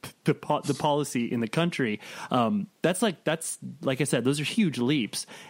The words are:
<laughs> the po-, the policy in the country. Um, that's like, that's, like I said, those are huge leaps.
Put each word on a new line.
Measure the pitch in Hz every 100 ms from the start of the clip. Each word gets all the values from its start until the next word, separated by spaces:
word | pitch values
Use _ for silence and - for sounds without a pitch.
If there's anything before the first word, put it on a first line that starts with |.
<laughs> | - - -
the |
po-, | 147 - 147
the | 143
policy | 135 156 147 143 127 117
in | 120
the | 113
country. | - 170 - 123 104 - - -
Um, | 127 117 104 98 _
that's | 156 185
like, | 226 165
that's, | - 160 - - 131 127
like | 160 131
I |
said, | 151 131 120
those | 147
are | 147
huge | - 196 120
leaps. | 120 151 104 - - - -